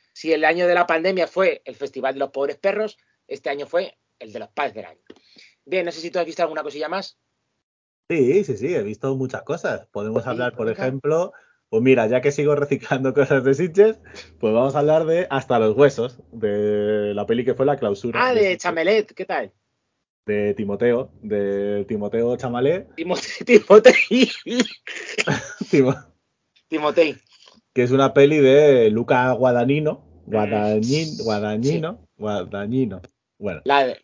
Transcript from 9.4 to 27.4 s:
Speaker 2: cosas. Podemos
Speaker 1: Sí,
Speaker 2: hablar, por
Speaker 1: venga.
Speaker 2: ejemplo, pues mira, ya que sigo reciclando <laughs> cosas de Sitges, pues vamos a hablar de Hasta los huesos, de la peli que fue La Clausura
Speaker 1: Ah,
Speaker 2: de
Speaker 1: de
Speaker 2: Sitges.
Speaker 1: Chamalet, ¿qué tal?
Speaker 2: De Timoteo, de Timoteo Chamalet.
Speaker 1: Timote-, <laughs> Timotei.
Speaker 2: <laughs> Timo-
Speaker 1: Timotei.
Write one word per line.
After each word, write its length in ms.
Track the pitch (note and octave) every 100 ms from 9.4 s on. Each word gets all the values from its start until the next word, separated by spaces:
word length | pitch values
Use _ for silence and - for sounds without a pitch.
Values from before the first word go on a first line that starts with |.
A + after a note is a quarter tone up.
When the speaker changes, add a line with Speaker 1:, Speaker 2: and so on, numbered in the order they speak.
Speaker 2:
cosas. 440 | - E3 F3+ A2+ -
Podemos 360 | G#2 G#2+ A#2
Speaker 1:
Sí, 60 | A2+
Speaker 2:
hablar, 240 | A#2 B2
por 120 | B2 A2+
Speaker 1:
venga. 120 | -
Speaker 2:
ejemplo, 520 | C3 C3+ D3 D#3+ F#3+ - _ _ _
pues 120 | A2+
mira, 240 | B2+ B2+ A2
ya 140 | B2
que 100 | C#3+
sigo 240 | C#3+ D3
reciclando 580 | C#3+ C#3+ C#3 - C3+ C3
<laughs> 0 |
cosas 280 | C3 C3+ C#3
de 120 | B2+
Sitges, 440 | C3+ F3 E3+ G#3+ A3 - - - _
pues 160 | A2+
vamos 220 | A2+ C3+ D3
a 20 |
hablar 280 | D3 D#3 D#3+
de 200 | E3 F3+
Hasta 300 | C3+ - B2
los 180 | A2 G#2+
huesos, 440 | C#3+ C3+ A#2+ - -
de 840 | A#2 G#2 G#2 G#2 G#2 G#2 G#2+ G#2
la 120 | G#2 G#2
peli 180 | A#2
que 100 | B2
fue 120 | A#2+ C3+
La 100 | C#3
Clausura 420 | A2 G3+ A#2+ A#2+
Speaker 1:
Ah, 60 | B3+
Speaker 2:
de 20 | A#3
Speaker 1:
de 0 | G3+
Speaker 2:
Sitges. 160 | F3
Speaker 1:
Chamalet, 500 | F3 E3 E3 G#3+ G#3
¿qué 100 | -
tal? 280 | F#3 D#3+ G#2 _ _ _ _ _ _ _ -
Speaker 2:
De 280 | G#2 G#2
Timoteo, 560 | G2+ G2+ G2+ A#2+ A#2+ C3+ -
de 640 | G#2+ G#2 G2+ G2 G2+ G#2 G2
Timoteo 480 | G#2+ G2+ A2+ A#2 B2
Chamalet. 520 | B2+ A#2+ C3+ F3+ -
Speaker 1:
Timote-, 500 | - E3 F3 - -
<laughs> 0 |
Timotei. 840 | - A3+ - G#3 B3 - - B3 C4 -
Speaker 2:
<laughs> 1300 | - A#3+ - - - - - - - B2+ - - -
Timo- 360 | D3+ C3 C#3 - _ _ _ _ _ _
Speaker 1:
Timotei. 480 | D#3+ D3+ D3 D#3+ - _ _